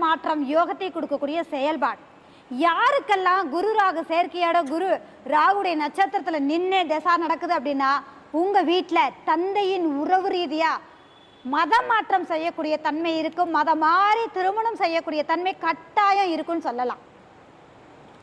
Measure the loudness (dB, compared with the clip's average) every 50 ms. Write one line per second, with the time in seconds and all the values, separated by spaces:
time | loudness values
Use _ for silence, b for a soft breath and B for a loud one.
0 | 0 0 0 0 0 -2 -2 -2 -2 0 2 2 2 0 -2 -6 -6 -6 -6 -6
1 | -4 -4 -4 -4 -4 -4 -4 -4 -6 -4 -4 -2 -2 -2 -2 0 -2 -2 -4 -4
2 | -12 -20 -20 -20 B B B B B B -4 0 2 2 2 4 2 2 2 2
3 | 0 0 0 2 2 2 2 2 0 -2 -2 -2 0 0 2 2 2 2 2 -2
4 | -4 -2 0 0 0 0 -2 -2 0 2 2 0 0 0 -2 -2 0 0 0 -2
5 | B B B B B 0 2 4 4 4 2 2 0 -2 -2 -2 -2 -2 0 0
6 | 0 0 0 -4 -4 -2 -2 -2 0 0 0 0 0 2 2 0 2 0 -2 0
7 | 2 2 2 2 2 0 -2 -2 -2 -2 -2 -2 -2 -2 -2 0 2 0 0 0
8 | -4 B B B B B -2 -2 0 2 2 2 2 2 2 0 0 0 0 2
9 | 2 0 -2 -6 -2 -2 0 0 0 0 0 0 0 0 0 0 -2 -2 -2 -2
10 | 0 2 2 2 2 0 -2 -2 -2 -2 -2 0 0 0 -2 -4 -8 -14 -20 -20
11 | -20 -20 -20 -20 -20 -20 -20 -14 -8 -4 -2 0 2 2 2 2 2 2 0 0
12 | 0 0 0 0 0 -2 -4 -2 -2 -4 -4 -4 -4 -2 -2 -2 -2 -4 -4 -2
13 | -2 -2 -2 -2 -2 -4 -2 -2 -2 0 0 0 2 2 2 2 2 4 4 4
14 | 4 4 2 2 0 -4 -2 -2 -2 0 0 0 -2 -2 -2 -2 -2 0 0 -2
15 | -2 -2 -4 -4 -2 -2 -2 -2 -2 -4 -4 -4 -4 -4 -4 -4 -6 -4 0 2
16 | 4 4 4 2 2 0 0 -2 -2 -4 -4 -4 -4 -4 -4 -4 -4 -4 -4 -8
17 | -12 -20 -20 -20 -20 -20 -20 -20 -20 -20 -20 -20 -20 -20 -20 -20 -20 -20 -20 -20
18 | -20 -20 -20 B